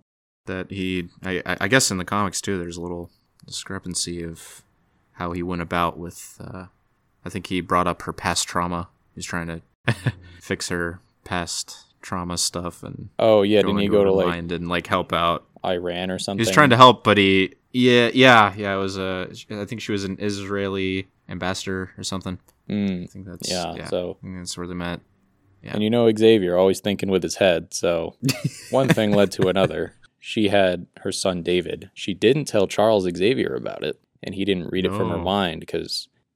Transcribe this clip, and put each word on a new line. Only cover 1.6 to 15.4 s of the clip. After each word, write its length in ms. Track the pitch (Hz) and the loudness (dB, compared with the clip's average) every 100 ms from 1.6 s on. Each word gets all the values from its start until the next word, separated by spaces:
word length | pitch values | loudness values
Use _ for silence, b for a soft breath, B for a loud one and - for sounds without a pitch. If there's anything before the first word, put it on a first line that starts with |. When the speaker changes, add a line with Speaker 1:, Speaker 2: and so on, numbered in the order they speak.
Speaker 1:
I 40 | 95 | 0
guess 220 | 131 - | 0 0
in 60 | 95 | -2
the 60 | |
comics, 360 | 87 104 98 - | -4 -2 -2 -4
too, 160 | - 98 | -6 -6
there's 200 | 87 85 | -6 -8
a 60 | |
little 280 | 87 87 85 _ _ _ | -8 -8 -12 _ _ _
discrepancy 760 | - - - 95 92 87 - 87 | -16 -14 -10 -10 -8 -8 -6 -8
of 400 | 82 82 - - _ _ _ _ _ | -10 -12 -18 -20 _ _ _ _ _
how 180 | - 90 | -10 -8
he 100 | 87 | -6
went 200 | 87 87 | -6 -6
about 360 | 82 90 85 - | -4 -2 -2 -4
with, 420 | 85 - - - | -12 -14 -18 -18
uh, 260 | 95 95 92 _ _ _ _ _ | -16 -16 -18 _ _ _ _ _
I 40 | - | -12
think 180 | 98 85 | -10 -6
he 120 | 92 | -4
brought 280 | 85 90 87 | 0 0 0
up 140 | 82 | -4
her 100 | - | -8
past 340 | - 92 85 - | -8 -4 -2 -2
trauma. 420 | 90 87 87 - _ _ | -4 -4 -4 -8 _ _
He's 100 | - | -16
trying 220 | - 87 85 | -10 -8 -8
to 160 | 82 - _ - | -10 -14 _ -4
<laughs> 540 | - 131 - - - | -2 -2 -6 -8 -16
fix 260 | - 95 - | -8 -6 -4
her 320 | 87 85 87 _ _ | -6 -6 -8 _ _
past 600 | - 90 85 - - - - _ | -8 -6 -6 -8 -10 -16 -20 _
trauma 340 | - 92 87 87 | -10 -8 -6 -4
stuff 460 | - - 87 - | -4 -4 -8 -10
and 260 | - - 101 - | -14 -14 -12 0
Speaker 2:
Oh, 220 | 113 107 | 6 6
yeah, 200 | 101 104 | 6 4
Speaker 1:
go 60 | 98 | 4
Speaker 2:
didn't 100 | 101 | 2
he 40 | 101 | 2
Speaker 1:
into 100 | 104 | 4
Speaker 2:
go 80 | |
to, 60 | 98 | 4
Speaker 1:
her 60 | 95 | 4
Speaker 2:
like, 100 | 90 | 2
Speaker 1:
mind 260 | 85 85 | -2 -4
and, 160 | 85 85 | -6 -4
like, 180 | 87 - | -4 0
help 260 | 95 87 | -2 0
out. 340 | 87 85 80 | 0 0 -2